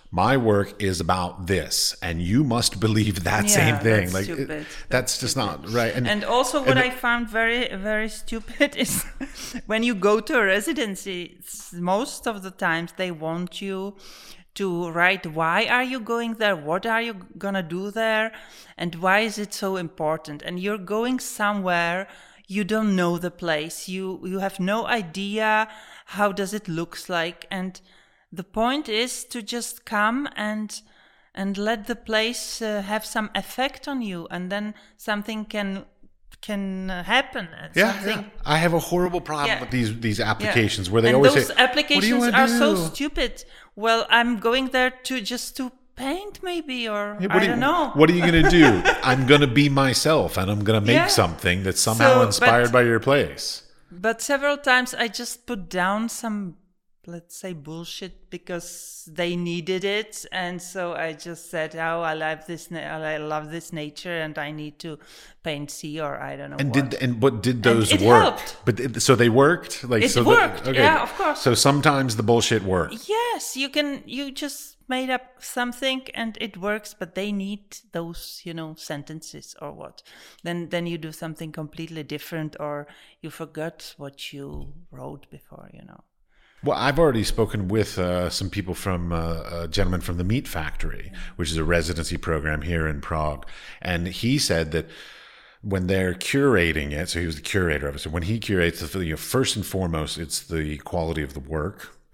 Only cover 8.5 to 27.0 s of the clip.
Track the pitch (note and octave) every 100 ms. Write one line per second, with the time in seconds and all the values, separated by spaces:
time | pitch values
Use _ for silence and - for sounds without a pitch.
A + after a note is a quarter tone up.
8.5 | - D4 - B3+ - - - C4+ - -
9.5 | B3 - A3 A#3+ G3 G3+ A3 A3 C4 G3
10.5 | G3+ E4 D4 A3 F#3 G3 F3+ F3 - -
11.5 | - - F3 F3+ G3+ C#4 - A#3+ G3+ F#3
12.5 | - F3+ E3 E3+ - F#3 D#3+ D#3+ E3+ F3
13.5 | - G3 F#3+ G3 G3+ - - - - -
14.5 | - G3 E3+ E3+ E3 F3+ G3 E3+ D#3 D#3+
15.5 | F#3 - B3 B3+ B3+ G#3+ A#3 A#3 A3 G#3
16.5 | E3+ D3 F#3 A3+ A3+ A#3 G3 F#3 E3+ G3
17.5 | G3 D#3+ F3 G3+ G#3+ A3 A3 A3+ - -
18.5 | - - - E3+ E3 F#3 G3+ A3 G#3 G#3
19.5 | - G3 F#3+ E3 - D#3 D#3 D3+ C#3+ -
20.5 | F3+ G3 G#3+ F3+ G#3+ A#3+ B3+ - - G#3
21.5 | G#3 F#3 E3+ E3+ F3+ G3 - - _ -
22.5 | G3 G3 A3 G#3+ F#3+ F3 F3 F3 F3 F3
23.5 | D3+ D#3+ - F#3 F#3 F#3+ F#3 F3+ F#3+ G3
24.5 | - F#3 A3 A3 A#3 E3+ F#3+ G3+ G#3+ A3
25.5 | G#3+ A3 - - - - F#3 G#3 F#3+ F#3+
26.5 | G#3+ F3+ D#3+ E3+ -